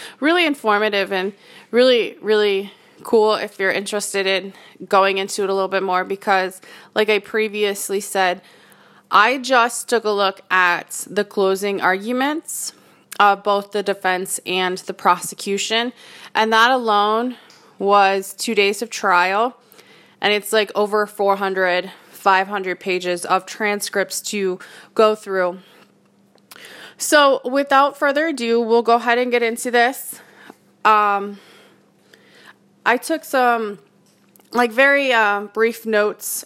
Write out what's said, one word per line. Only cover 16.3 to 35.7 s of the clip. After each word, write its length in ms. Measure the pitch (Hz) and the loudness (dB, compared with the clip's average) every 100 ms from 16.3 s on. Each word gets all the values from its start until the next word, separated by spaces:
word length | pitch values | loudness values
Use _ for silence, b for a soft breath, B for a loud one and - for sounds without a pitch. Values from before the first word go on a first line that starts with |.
and 200 | 202 220 | -2 2
that 180 | 220 240 | 4 4
alone 640 | 262 226 208 208 220 247 233 B B B - | 2 2 2 2 0 -2 -8 B B B -6
was 560 | 196 202 196 196 190 | 2 4 4 2 -6
two 220 | - 240 208 | -10 -4 0
days 260 | 196 208 | 0 0
of 80 | 226 | -8
trial, 680 | - 202 175 185 202 247 - b b b b b b | -2 2 4 2 0 -2 -4 b b b b b b
and 120 | 202 | -2
it's, 200 | 208 - | -2 0
like, 180 | 220 202 202 | 0 0 -2
over 300 | 208 214 202 | 0 0 -2
four 320 | - 196 196 | -2 -2 0
hundred, 540 | 190 190 180 180 185 B B | -2 -2 0 0 -4 B B
five 360 | - 196 190 190 | -2 2 2 2
hundred 320 | 202 185 175 | -6 -6 -6
pages 460 | 196 180 180 175 - | -4 -4 -2 -6 -2
of 200 | 185 185 | -2 -2
transcripts 760 | - 208 208 - 202 185 - | -4 -4 -2 -4 -4 -4 -6
to 380 | - 208 190 180 B B B | -6 -4 -4 -4 B B B
go 220 | - 214 214 | 2 2 2
through. 440 | 202 190 180 185 B B B _ _ _ _ _ _ B B B B B | -4 -2 -2 -4 B B B _ _ _ _ _ _ B B B B B
So 420 | - 302 277 262 247 | 2 4 4 2 -2
without 520 | 277 277 269 277 277 | -2 2 2 2 0
further 300 | 285 277 330 | -2 0 -2
ado, 320 | 254 233 233 | -4 0 0
we'll 240 | 226 233 | 2 2
go 120 | 226 233 | 4 2
ahead 220 | 233 240 | 2 0
and 140 | 254 | 0
get 100 | 240 | 0
into 300 | 233 226 247 | -2 -4 -2
this. 480 | 240 240 277 - - B B B B _ _ | 0 0 -2 -14 -18 B B B B _ _
Um, 560 | 214 214 208 202 202 202 B B B B B _ B B B B B B _ _ 214 | 2 4 2 -2 -6 -12 B B B B B _ B B B B B B _ _ 0
I 120 | 254 | 0
took 260 | - 311 | -2 -6
some, 560 | - 262 240 233 214 202 _ _ _ _ _ _ _ | -2 0 2 0 -4 -10 _ _ _ _ _ _ _
like, 200 | 240 240 | -2 0
very, 420 | 220 277 285 269 | 2 4 4 2
uh, 280 | 226 208 202 | 2 2 0
brief 440 | 208 220 226 | -4 -2 -2